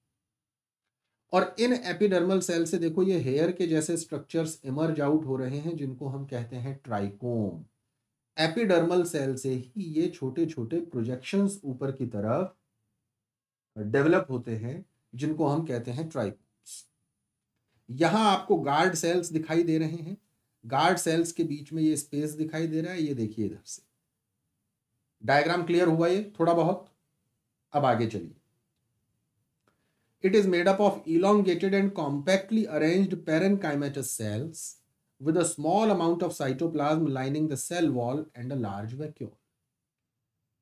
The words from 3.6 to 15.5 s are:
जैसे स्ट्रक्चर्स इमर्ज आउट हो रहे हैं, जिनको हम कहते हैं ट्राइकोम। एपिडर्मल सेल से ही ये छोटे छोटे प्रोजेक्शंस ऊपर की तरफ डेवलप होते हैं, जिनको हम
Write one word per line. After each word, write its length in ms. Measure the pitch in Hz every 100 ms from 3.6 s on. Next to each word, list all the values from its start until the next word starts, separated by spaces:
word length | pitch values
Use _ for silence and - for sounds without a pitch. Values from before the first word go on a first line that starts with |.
| 175
जैसे 300 | 160 151 165
स्ट्रक्चर्स 640 | - 147 - 165 160 -
इमर्ज 360 | 135 135 165 151
आउट 240 | 143 156
हो 120 | 135 131
रहे 220 | 127 143
हैं, 180 | 160 160
जिनको 320 | 139 127 139
हम 180 | 139 139
कहते 300 | 123 117 127
हैं 240 | 127 135
ट्राइकोम। 800 | - 104 101 101 123 117 101 82 - _ _ _ _ _ _ -
एपिडर्मल 640 | 160 165 220 175 165 180
सेल 320 | 170 156 135 123
से 180 | 135
ही 280 | 127 123 214
ये 260 | 175 156 170
छोटे 380 | - 131 - 160
छोटे 340 | 147 117 165
प्रोजेक्शंस 800 | 170 127 117 127 - 196 196 -
ऊपर 280 | 143 127 135
की 140 | 135 120
तरफ 500 | 104 107 131 185 - _ _ _ _ _ _ _ _ _ _ _ 110
डेवलप 480 | 107 135 151 185 180
होते 260 | 127 120 110
हैं, 280 | 117 160 196 _ _
जिनको 320 | 127 151 156
हम 200 | 151